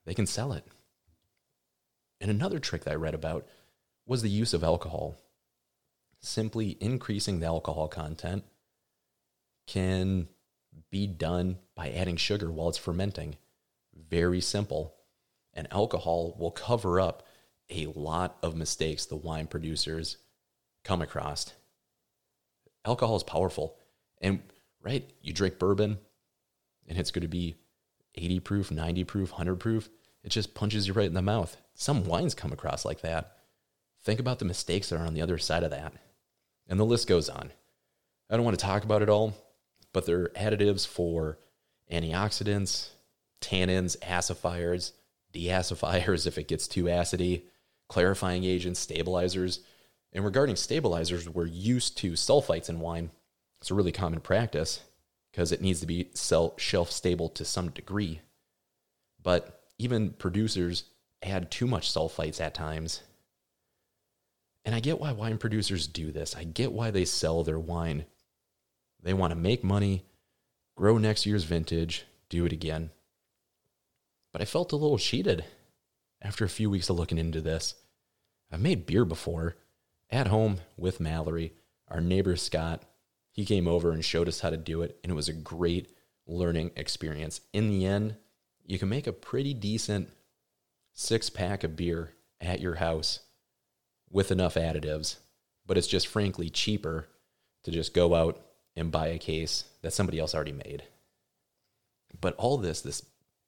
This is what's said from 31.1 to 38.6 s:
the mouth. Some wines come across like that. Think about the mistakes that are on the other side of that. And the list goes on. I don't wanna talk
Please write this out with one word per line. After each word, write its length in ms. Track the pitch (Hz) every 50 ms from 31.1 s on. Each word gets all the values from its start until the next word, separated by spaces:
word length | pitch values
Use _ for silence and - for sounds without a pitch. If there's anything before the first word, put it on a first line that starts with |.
| 82
the 80 | 92 92
mouth. 340 | 98 110 113 87 - - - _ _ _
Some 300 | - - - 147 117 90
wines 300 | 85 82 - 180 165 -
come 180 | - - 73 69
across 320 | - - 80 - - -
like 160 | - - -
that. 360 | - 80 82 78 - - - _ _ _ _ _ _ _ _ _ _ _ _ _ -
Think 180 | - 107 107
about 180 | 120 127 123 -
the 60 | 107
mistakes 440 | 87 - - - - 85 101 - -
that 120 | 87 82
are 60 | 82
on 80 | 82 78
the 80 | 76 82
other 160 | 87 87 78
side 240 | - - 80 85 85
of 60 | 78
that. 220 | - 73 78 80 - - _ _ _ _ _ _ _ _ _ _ _ _ _ -
And 100 | 92 98
the 60 | 110
list 240 | 113 120 117 - -
goes 200 | 95 85 76 -
on. 240 | - - - - - _ _ _ _ _ _ _ _ _ _ _ _ _ _ -
I 60 | 110
don't 80 | 117 117
wanna 120 | 117 117
talk 280 | 110